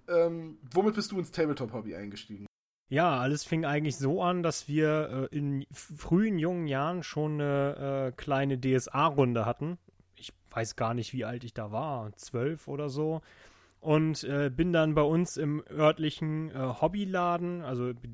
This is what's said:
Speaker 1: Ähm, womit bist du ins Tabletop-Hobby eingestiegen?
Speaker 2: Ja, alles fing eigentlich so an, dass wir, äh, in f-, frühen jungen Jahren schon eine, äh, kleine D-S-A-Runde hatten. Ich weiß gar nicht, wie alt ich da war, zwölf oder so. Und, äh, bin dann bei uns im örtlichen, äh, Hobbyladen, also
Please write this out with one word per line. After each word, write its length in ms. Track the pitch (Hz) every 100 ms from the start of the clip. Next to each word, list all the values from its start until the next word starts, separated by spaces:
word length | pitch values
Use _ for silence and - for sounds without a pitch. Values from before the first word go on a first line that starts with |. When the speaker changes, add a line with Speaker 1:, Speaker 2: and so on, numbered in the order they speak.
| -
Speaker 1:
Ähm, 500 | 170 170 165 160 156 127
womit 220 | 180 214
bist 180 | 214 202
du 60 | 190
ins 120 | 170
Tabletop-Hobby 640 | - 156 139 117 117 104
eingestiegen? 520 | 85 101 101 - 101 101 _ _ _ -
Speaker 2:
Ja, 280 | 139 175 131
alles 260 | 131 147
fing 200 | - 160
eigentlich 320 | 151 147 151 123
so 260 | 135 185
an, 200 | 180 180
dass 260 | 170 - -
wir, 600 | 151 156 156 151 131 135
äh, 40 | 147
in 260 | 143 139 -
f-, 220 | - - 151
frühen 420 | - 175 220 180
jungen 280 | 165 180 156
Jahren 360 | 135 151 180
schon 320 | - 147 151 151
eine, 680 | 143 139 139 - 139 135 131
äh, 40 |
kleine 460 | - - 139 139 131
D-S-A-Runde 880 | 131 131 - 135 160 143 127 117 110
hatten. 320 | - 151 175 _ _ _ -
Ich 160 | - - _
weiß 260 | 117 110 -
gar 180 | 113
nicht, 180 | 120 113
wie 120 | 127
alt 200 | 110 120
ich 100 | 117
da 180 | - 104
war, 420 | 110 156 131 107 -
zwölf 520 | - 120 135 160 -
oder 200 | 143 147
so. 320 | 139 156 160 - - - - _ _
Und, 440 | 156 156 156 147
äh, 260 | - 143 143
bin 220 | 127 175
dann 220 | 170 156
bei 80 | 151
uns 340 | 147 165 175 -
im 260 | 147 151 -
örtlichen, 800 | 147 156 160 156 - 156 156 156
äh, 80 | 135 131 -
Hobbyladen, 800 | 165 202 190 185 175 175 175 175
also 300 | 139 123 123 120 123